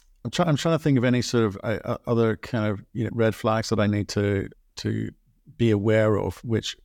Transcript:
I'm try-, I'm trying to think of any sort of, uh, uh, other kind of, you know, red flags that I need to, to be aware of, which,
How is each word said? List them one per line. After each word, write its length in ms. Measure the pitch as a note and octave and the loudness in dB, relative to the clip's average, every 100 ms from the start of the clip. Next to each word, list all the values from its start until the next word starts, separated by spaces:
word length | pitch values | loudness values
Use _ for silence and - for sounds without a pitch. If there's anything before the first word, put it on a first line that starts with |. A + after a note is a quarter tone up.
| _ _ | _ _
I'm 60 | A#2 | -6
try-, 160 | - F3 | -2 0
I'm 100 | C#3+ | 2
trying 200 | E3+ D#3+ | 2 0
to 60 | |
think 160 | D#3+ C3+ | 2 2
of 60 | |
any 180 | B2 B2 | 4 2
sort 220 | A2+ A#2+ | 2 2
of, 140 | A2 F#2+ | 2 0
uh, 160 | A2 G#2+ | -4 -4
uh, 140 | - A#2+ - | -4 -6 -2
other 300 | A#2 A2+ G#2+ | 2 2 0
kind 300 | - A#2 G#2+ | -4 -2 -2
of, 180 | F#2+ - | -4 -8
you 120 | - | -6
know, 60 | G#2+ | -4
red 220 | A#2 A2 | 0 0
flags 340 | G#2 A2+ A2 - | 0 0 -2 0
that 100 | G#2+ | 0
I 80 | G#2 | 2
need 220 | G#2 G2+ | 0 -2
to, 400 | - G2+ G2+ - - _ - | -2 0 0 -4 -10 _ -8
to 340 | G#2+ A2 G#2+ - _ _ - - | -6 -4 -6 -12 _ _ -20 -2
be 140 | A#2 | 2
aware 480 | G#2 G#2 A2 G#2+ G2+ | 2 4 4 4 2
of, 200 | F#2+ - | -2 -6
which, 380 | A#2+ A2 - - | -4 -4 -4 -10